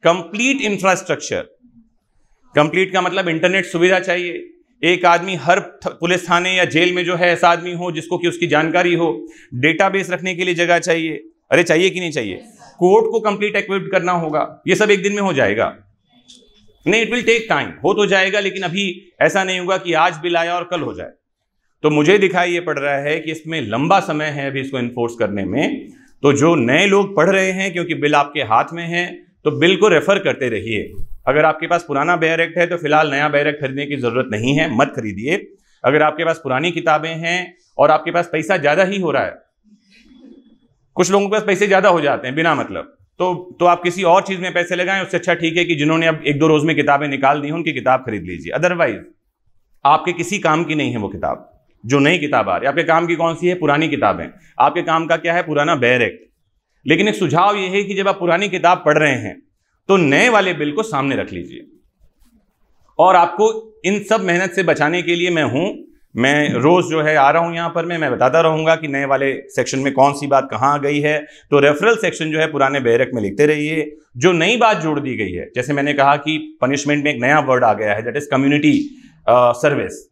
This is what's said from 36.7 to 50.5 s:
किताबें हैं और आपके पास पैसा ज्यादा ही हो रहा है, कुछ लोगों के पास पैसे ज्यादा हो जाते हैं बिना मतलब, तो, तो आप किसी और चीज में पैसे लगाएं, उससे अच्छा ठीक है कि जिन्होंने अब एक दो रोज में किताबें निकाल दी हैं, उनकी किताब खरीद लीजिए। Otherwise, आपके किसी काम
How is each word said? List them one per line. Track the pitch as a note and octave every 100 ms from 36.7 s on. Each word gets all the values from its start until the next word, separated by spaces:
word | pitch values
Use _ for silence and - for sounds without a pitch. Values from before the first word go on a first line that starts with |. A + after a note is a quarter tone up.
किताबें | E3 D#3 D#3 D#3+ E3
हैं | E3 F3+ F3 _ _ -
और | D3
आपके | D#3 D#3
पास | E3+ E3+
पैसा | E3 D#3 F#3+
ज्यादा | C#3+ D#3
ही | F#3 G3+
हो | F3
रहा | C3+ F#2+
है, | - _ _ _ _ _ _ _ - - - _ _ _ _ _ -
कुछ | F3
लोगों | G3 G3+
के |
पास | G#3+
पैसे | G3+ F#3 G3+
ज्यादा | F#3+ G3
हो | F3
जाते | D3 A#2 B2+
हैं | C#3
बिना | E3 C#3+
मतलब, | A#2 F#2 - _ _ _
तो, | F#3 F3+ - -
तो | F3
आप | E3+
किसी | F3 F3
और | F3+ F3+
चीज | G3 F#3+
में | F3+
पैसे | F3 F3 F3+
लगाएं, | F3+ G3
उससे | F3+ F3
अच्छा | F3
ठीक | E3 E3 E3
है | E3+
कि | D#3+
जिन्होंने | D3 D#3+ E3
अब | D#3 -
एक | C#3+
दो | D#3+
रोज | D3+
में | D3+ D3+
किताबें | D3 C#3+ D3
निकाल | C#3 C3+ D3+
दी | C#3+
हैं, |
उनकी | D#3+ D#3
किताब | C3 B2 B2+ C3
खरीद | G#2+
लीजिए। | F2 F2 E2+
Otherwise, | G#2+ F3 F3 D#3 G2+ - _ _ _ _ _ _ _ C#3
आपके | D#3 D#3+
किसी | E3+ E3+ G3+
काम | E3